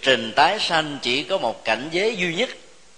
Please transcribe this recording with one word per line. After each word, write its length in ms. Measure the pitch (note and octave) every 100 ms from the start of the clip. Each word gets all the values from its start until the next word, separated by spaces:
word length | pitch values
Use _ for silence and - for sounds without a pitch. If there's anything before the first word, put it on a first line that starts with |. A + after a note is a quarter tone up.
trình 300 | C3+ B2 A2+ G#2+
tái 220 | D#3 G#3
sanh 380 | - E3 D3+ C#3
chỉ 200 | B2 B2+
có 160 | - F#3+
một 260 | A#2+ G#2+
cảnh 240 | A2+ A2 D3
giới 240 | E3+ A3 A3
duy 180 | F3
nhất 160 | E3 C4 - - - -